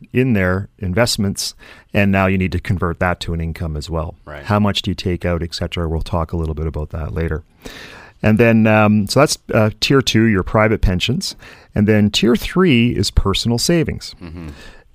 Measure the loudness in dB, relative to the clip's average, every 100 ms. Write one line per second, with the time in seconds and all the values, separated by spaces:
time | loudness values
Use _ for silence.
0 | -6 -2 2 2 0 -2 -6 -10 -4 0
1 | 0 0 -2 -4 -10 -12 -20 -20 _ 0
2 | 2 2 2 2 0 -2 -4 -2 -2 -2
3 | -2 -2 -4 -6 -6 -6 -6 -8 -6 -6
4 | -6 -10 -18 -12 -2 0 2 0 -4 -4
5 | -4 -2 -2 -2 -4 -6 -8 -4 -4 -4
6 | -4 -4 -4 -4 -4 -4 -6 -6 -8 -8
7 | -8 -4 -4 -4 -10 _ -20 -20 -20 -20
8 | -20 -2 2 4 6 4 4 4 4 2
9 | 2 2 2 0 -2 0 2 0 2 2
10 | 2 2 4 2 0 2 2 2 2 0
11 | -2 -4 -6 -12 -20 -20 -6 0 4 4
12 | 4 2 2 2 0 2 4 4 2 0
13 | 0 2 2 0 0 -2 0 0 0 -6
14 | -12 -18 -16 -14 -14 -16 -20 -20 _